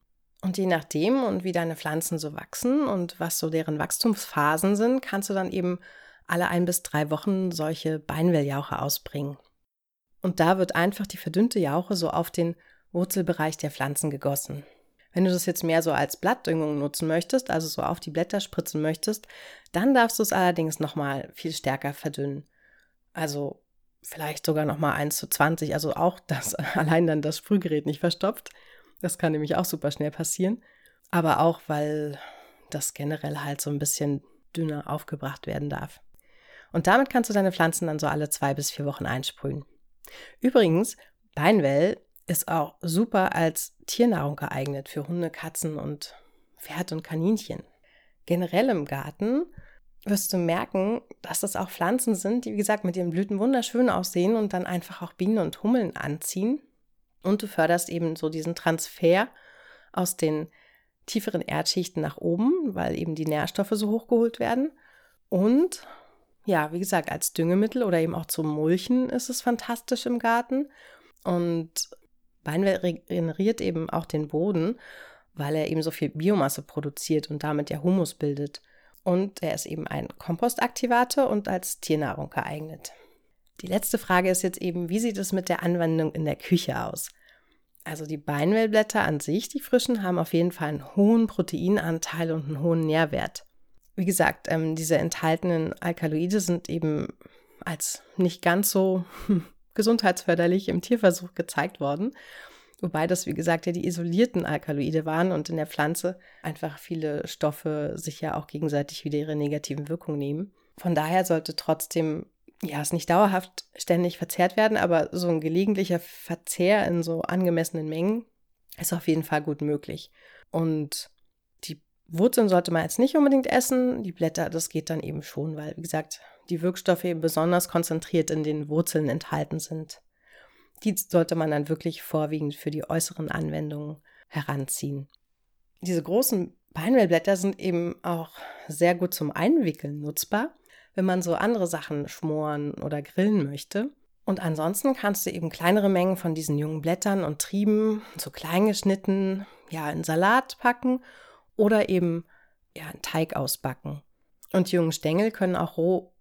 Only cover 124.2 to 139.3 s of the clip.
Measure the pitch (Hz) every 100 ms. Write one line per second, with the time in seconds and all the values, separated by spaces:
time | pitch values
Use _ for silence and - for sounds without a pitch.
124.2 | 160 165 160 165 165 160 156 160 - 156
125.2 | 147 - 156 151 151 - 165 156 156 -
126.2 | - - - 170 175 180 - 175 185 165
127.2 | 160 156 165 180 - 170 170 160 - 170
128.2 | 156 156 151 151 147 151 165 156 151 139
129.2 | - 147 147 160 - 160 156 - _ _
130.2 | _ - - _ _ - 214 190 - 180
131.2 | 165 165 156 147 147 160 170 156 - 156
132.2 | 151 156 147 143 - 151 - 165 - -
133.2 | 160 - 156 156 151 147 151 156 _ _
134.2 | _ 151 143 143 135 - 143 139 139 _
135.2 | _ _ _ _ _ _ 180 175 151 202
136.2 | 262 208 175 - _ - 170 262 190 165
137.2 | - 190 196 190 190 175 175 - 180 170
138.2 | 165 - - - - 151 175 175 180 -
139.2 | 151